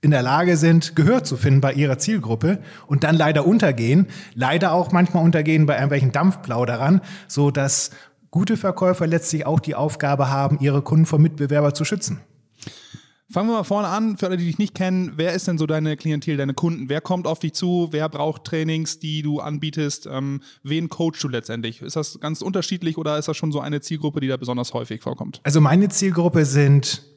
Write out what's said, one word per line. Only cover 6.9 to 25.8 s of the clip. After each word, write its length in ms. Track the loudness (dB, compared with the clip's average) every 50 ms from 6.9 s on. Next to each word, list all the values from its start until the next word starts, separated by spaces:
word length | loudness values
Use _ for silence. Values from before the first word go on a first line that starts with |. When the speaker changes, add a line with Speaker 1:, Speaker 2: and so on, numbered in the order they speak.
| 4 2 2 -2 -18 -18 -16 _
Speaker 1:
so 240 | -2 0 0 2 2
dass 380 | 0 0 0 0 -2 -2 -4 -8 -16 -20 _ _ _ _ _ -2
gute 240 | -2 0 0 0
Verkäufer 500 | 0 0 -4 -2 0 2 0 2 2 0
letztlich 400 | 0 0 0 0 0 -4 -2 -2
auch 140 | 0 -2 -2
die 160 | -2 -2 -4
Aufgabe 520 | -2 -2 -4 -4 -4 -2 -2 0 0 0 0
haben, 300 | 0 0 0 0 0 2
ihre 220 | 2 2 2 0 0
Kunden 240 | 2 4 4 4
vor 140 | 4 6 4
Mitbewerber 520 | 4 4 4 0 -4 0 2 2 2 2 0
zu 120 | 0 -2
schützen. 360 | -2 -4 -4 -4 -6 -8 -8 -12 _ _ _ _ _ _ _ -20 -20 -20 -20 -20 -20 -20 -20 _ _ _ _ _ _
Speaker 2:
Fangen 180 | -4 -2 -2 0
wir 60 | 0
mal 100 | -2 -2
vorne 240 | -2 -2 -2 -2 -2
an, 300 | -2 -2 -2 -2 -2 -2
für 80 | -4
alle, 100 | -4 -2
die 80 | -2 -2
dich 140 | -4 -2 -2
nicht 160 | -2 -4 -2
kennen, 400 | -4 -2 0 0 0 -2 -4 -4
wer 160 | -4 -2 -2 -2
ist 160 | -2 -2 -2
denn 80 | -2
so 100 | -2 0
deine 300 | 0 0 -2 0 -2 -4
Klientel, 400 | -4 -4 -4 -4 -2 -2 -4 -4
deine 160 | -2 -2 -4 -2
Kunden? 360 | -2 -2 -2 -2 -2 -6 -4
Wer 120 | -6 -6
kommt 260 | -4 -4 -4 -4 -2
auf 120 | -4 -6 -4
dich 160 | -4 -6 -6
zu? 340 | -4 -2 0 0 0 -2 -2
Wer 180 | -2 -4 -4 -4
braucht 340 | -4 -4 -4 -4 -4 -6 _
Trainings, 560 | -6 -4 -4 -2 -2 -2 -2 -4 -6 -8 -8
die 220 | -8 -6 -6 -4 -2
du 180 | -2 -4 -4
anbietest? 680 | -4 -6 -6 -6 -6 -6 -4 -4 -4 -4 -4 -6 -10
Ähm, 360 | -10 -8 -6 -6 -6 -6 -8 -10 -14 -20 _ _
wen 260 | -6 -4 -4 -4 -6
coachst 340 | -4 -2 -2 -2 -2 -4 -8
du 40 | -6
letztendlich? 520 | -6 -6 -6 -6 -8 -8 -6 -8 -10 -10
Ist 160 | -12 -8 -6
das 240 | -6 -6 -6 -8 -10
ganz 220 | -8 -8 -6 -6 -6
unterschiedlich 540 | -4 -4 -4 -4 -4 -6 -4 -4 -4 -4
oder 220 | -4 -4 -4 -4 -4
ist 80 | -4
das 100 | -4 -6
schon 140 | -4 -4 -4
so 100 | -4 -4
eine 200 | -4 -4 -4 -6
Zielgruppe, 400 | -4 -6 -8 -4 -4 -4 -4 -2
die 80 | -4 -2
da 80 | -4
besonders 380 | -4 -4 -6 -4 -4 -4 -4 -6
häufig 280 | -8 -8 -6 -10 -10 -8
vorkommt? 380 | -10 -8 -8 -10 -12 -12 -8 _
Speaker 1:
Also 180 | 0 4 4
meine 280 | 4 6 6 4